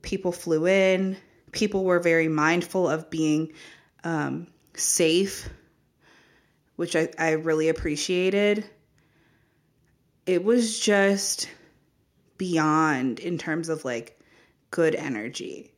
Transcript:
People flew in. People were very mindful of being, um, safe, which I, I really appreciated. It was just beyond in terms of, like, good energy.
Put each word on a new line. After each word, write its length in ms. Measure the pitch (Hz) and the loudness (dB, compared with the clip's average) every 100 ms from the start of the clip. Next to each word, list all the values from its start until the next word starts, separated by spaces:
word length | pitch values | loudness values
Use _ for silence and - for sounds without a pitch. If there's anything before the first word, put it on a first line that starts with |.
People 300 | - 190 185 | -6 -4 -4
flew 340 | 180 170 160 170 | -6 -2 0 2
in. 500 | 190 190 185 190 190 _ _ - | 4 4 2 0 -4 _ _ -12
People 320 | - 214 196 | -2 0 0
were 140 | 185 175 | 2 2
very 280 | 175 165 160 | 4 2 2
mindful 600 | 156 156 175 175 190 170 | 2 2 2 0 -2 0
of 180 | 160 160 | -2 -4
being, 460 | 160 156 151 160 - - - _ _ | -2 2 2 0 -10 -20 -20 _ _
um, 420 | 165 160 143 147 175 _ _ | -6 -4 -4 -6 -10 _ _
safe, 760 | - - - 160 170 196 - - - _ _ _ _ _ _ _ _ _ _ _ - | -6 -2 2 4 4 0 -4 -14 -16 _ _ _ _ _ _ _ _ _ _ _ -8
which 180 | 170 | -2
I, 140 | 165 160 - | 0 0 0
I 120 | 160 | 0
really 380 | 156 160 156 160 | 0 0 2 2
appreciated. 960 | 156 165 151 - 180 185 202 208 208 208 _ _ _ _ _ _ _ _ _ _ _ _ _ _ _ - | 0 -4 -4 -2 0 2 2 2 0 -4 _ _ _ _ _ _ _ _ _ _ _ _ _ _ _ -2
It 180 | 180 | 0
was 340 | 196 240 226 - | 4 2 2 -2
just 680 | - 202 196 196 - - - - _ _ _ _ _ _ _ - | 2 4 4 2 -2 -6 -8 -14 _ _ _ _ _ _ _ -8
beyond 800 | 185 165 156 156 156 135 131 113 | -2 0 2 4 2 2 -2 -4
in 180 | 170 175 | -6 -6
terms 320 | - 156 165 | -4 -6 -4
of, 140 | 156 131 | -6 -4
like, 320 | 117 - _ _ _ _ _ _ | -6 -8 _ _ _ _ _ _
good 240 | - 160 | 0 0
energy. 760 | - 147 113 113 - - - - | 0 -4 -6 -8 -10 -12 -14 -18